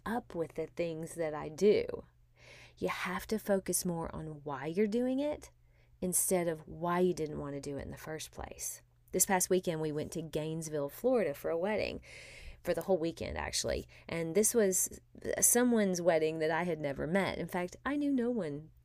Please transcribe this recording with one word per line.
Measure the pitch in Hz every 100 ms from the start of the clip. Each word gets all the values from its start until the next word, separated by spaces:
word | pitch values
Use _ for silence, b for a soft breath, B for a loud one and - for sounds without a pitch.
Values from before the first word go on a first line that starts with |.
| -
up | 233 -
with | 175 160
the | - 160
things | - 170 160 165
that | 165 160
I | 151 151
do. | 151 196 156 - - - _ _ B B B B B
You | 180
have | - 185 185 -
to | 220
focus | - 196 185 175
more | 185 170 165
on | - 156 151
why | 143 139 143
you're | 170 214
doing | 226 247 262
it | 294 - - - b b b -
instead | 185 175 - 185 170
of | 156 156
why | 160 175 175
you | 180
didn't | 160 156 147
wanna | 143 143
do | 139 139
it |
in | -
the | 143
first | - 156 -
place. | - - - - - - _ _
This | 185 -
past | 190 -
weekend, | 185 180 160
we | 156
went | 151 -
to | 165
Gainesville, | 160 156 156 160 160 151 143
Florida | - 240 262 170
for | 143 156
a | 165
wedding, | 190 214 - - B B B B B B
for | -
the | 165
whole | 165 185
weekend, | 165 165 - 76
actually. | 73 - - 64 - B B
And | 165 165
this | 165 214
was | 240 202 180 - - - - - -
someone's | - 240 247 233 202 175
wedding | 175 160 156 160
that | 156
I | 160
had | 180 156
never | 147 139 143
met. | 185 175 -
In | 165
fact, | 185 180 -
I | - 294
knew | 285
no | 269 233
one | 240 165 143 156 -